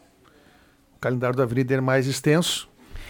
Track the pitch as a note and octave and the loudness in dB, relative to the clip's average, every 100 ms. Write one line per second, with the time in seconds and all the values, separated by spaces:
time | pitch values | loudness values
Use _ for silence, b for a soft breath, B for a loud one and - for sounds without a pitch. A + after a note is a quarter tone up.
0 | _ _ _ b b b b b _ _ | _ _ _ b b b b b _ _
1 | A#2+ B2+ B2 B2+ B2 B2 C3 C3+ C3 C3 | -4 -2 -2 0 0 0 0 0 2 2
2 | C3 C3 D#3 D#3 F3 - - _ B B | 2 0 2 2 2 -4 -8 _ B B
3 | B | B